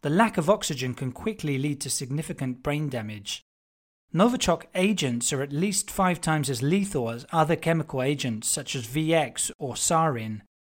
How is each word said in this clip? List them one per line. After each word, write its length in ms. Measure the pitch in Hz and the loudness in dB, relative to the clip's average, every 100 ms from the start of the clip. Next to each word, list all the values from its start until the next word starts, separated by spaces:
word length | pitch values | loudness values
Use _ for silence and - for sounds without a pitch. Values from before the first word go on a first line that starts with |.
The 80 | 147 | 2
lack 260 | 165 226 - | 4 4 2
of 100 | 156 | 2
oxygen 460 | 208 - 139 127 | 2 2 -4 -4
can 180 | 123 131 | -4 -6
quickly 460 | - 226 214 151 135 | -6 -8 -4 -2 -2
lead 240 | 147 143 | -2 -4
to 80 | 135 | -4
significant 720 | - 127 143 - - 131 123 | -6 -4 -6 -6 -6 -6 -4
brain 260 | - 147 151 | -2 -2 -2
damage. 540 | 127 107 104 104 - _ _ _ _ _ _ _ | -4 -6 -10 -10 -10 _ _ _ _ _ _ _
Novichok 520 | 160 220 247 - 170 - 185 | 4 4 4 2 0 -2 0
agents 580 | 190 214 139 120 120 | 2 2 0 0 0
are 80 | 143 | -2
at 100 | 143 | -2
least 380 | 143 196 190 - | 0 0 0 -4
five 320 | - 185 175 | 0 2 2
times 300 | - 156 143 | 0 0 0
as 100 | 123 | 0
lethal 480 | 135 190 196 151 117 | 2 2 2 0 -2
as 160 | 117 - | -4 -2
other 240 | 165 156 160 | 2 4 4
chemical 480 | 165 165 143 131 | 2 0 0 -2
agents 440 | 127 147 127 107 - | 0 0 -2 -2 -2
such 280 | - - 135 | -4 -2 -6
as 100 | 110 | -4
V 300 | 143 156 165 | -2 2 2
X 360 | 135 - - - | 2 -2 -6 -4
or 160 | 143 | -6
sarin. 680 | 117 - 165 160 123 110 107 - _ | -2 2 4 4 0 -4 -8 -12 _